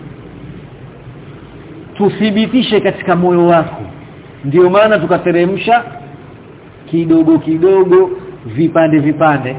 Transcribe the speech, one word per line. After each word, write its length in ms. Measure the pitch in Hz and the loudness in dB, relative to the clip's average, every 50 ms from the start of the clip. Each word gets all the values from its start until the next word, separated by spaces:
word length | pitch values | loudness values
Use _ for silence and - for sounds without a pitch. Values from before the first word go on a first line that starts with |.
| - - - - - - - - - - - - - - - - - - - - - - - - - - - - - - - - - - - - - - - | -18 -18 -18 -18 -20 -20 -18 -18 -18 -18 -18 -18 -20 -20 -20 -20 -20 -20 -20 -20 -20 -20 -20 -20 -20 -20 -20 -20 -20 -20 -20 -20 -20 -20 -20 -20 -20 -18 -4
tuthibitishe 840 | - 202 196 - - 208 220 196 214 220 - - 262 208 - 214 196 | 0 0 0 0 0 -2 0 0 0 0 2 0 0 0 2 0 0
katika 360 | - 196 - - - 185 175 | 0 0 -4 -2 -2 0 0
moyo 300 | 170 175 180 175 175 170 | 2 2 2 2 4 4
wako." 360 | 175 170 165 156 - - - - - - - - - - - - - - - - | 4 4 2 2 -2 -8 -12 -14 -14 -16 -18 -20 -20 -20 -20 -20 -20 -20 -10 -8
Ndio 260 | 139 139 175 180 180 | 0 4 4 4 4
maana 280 | 185 202 214 220 214 202 | 4 2 2 4 2 0
tukateremsha 880 | 160 170 180 165 175 180 170 170 175 185 196 185 - 220 233 240 233 - - - - - - - - - - - - - - - - - - - - - | 0 0 -2 -2 0 0 0 0 0 0 -2 -4 0 0 0 0 0 -4 -16 -18 -18 -20 -20 -20 -20 -20 -20 -20 -20 -20 -20 -20 -20 -20 -20 -20 -10 -4
kidogo 480 | 160 170 170 160 165 165 156 156 160 156 | -4 -2 0 2 2 2 4 4 2 2
kidogo, 720 | 156 156 160 160 170 190 190 190 185 180 180 185 190 180 - - - - - - - | 2 -2 -2 2 2 4 4 4 4 4 4 4 4 2 -2 -10 -12 -16 -18 -16 -16
vipande 520 | 117 107 131 165 156 - 165 160 156 156 151 | -10 -2 -2 -2 0 2 2 2 4 2 2
vipande, 580 | 139 151 147 143 160 156 143 135 123 127 139 | 2 0 0 2 2 2 2 0 -4 -6 -8